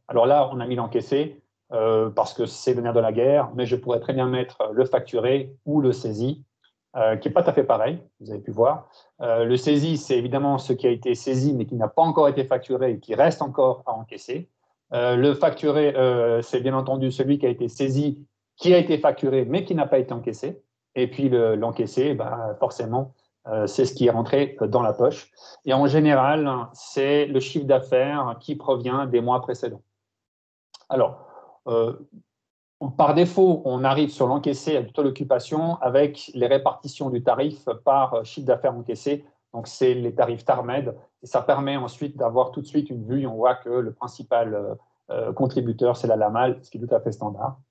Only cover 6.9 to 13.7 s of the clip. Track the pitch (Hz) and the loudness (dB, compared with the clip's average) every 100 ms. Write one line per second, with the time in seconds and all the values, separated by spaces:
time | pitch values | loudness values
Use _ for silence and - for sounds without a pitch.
6.9 | 131 110 110 147 - 175 - 123 110 117 | -2 0 0 -2 0 2 4 6 6 2
7.9 | 170 - _ 113 104 - 104 123 151 - | -4 -10 _ -14 -12 -6 0 2 2 -6
8.9 | _ _ - 123 113 117 127 151 147 160 | _ _ -8 -2 0 2 0 2 2 2
9.9 | 147 - 127 123 139 143 131 - 123 123 | -2 -2 -2 0 -2 0 0 -2 0 0
10.9 | 113 127 120 131 131 139 131 110 120 107 | 0 -2 -4 -2 0 0 0 -4 -4 -2
11.9 | - 131 156 143 139 131 127 - 127 127 | 2 2 4 2 2 0 -2 -2 -2 -2
12.9 | 104 - 110 160 - 143 135 131 | -2 -2 2 2 2 -2 2 2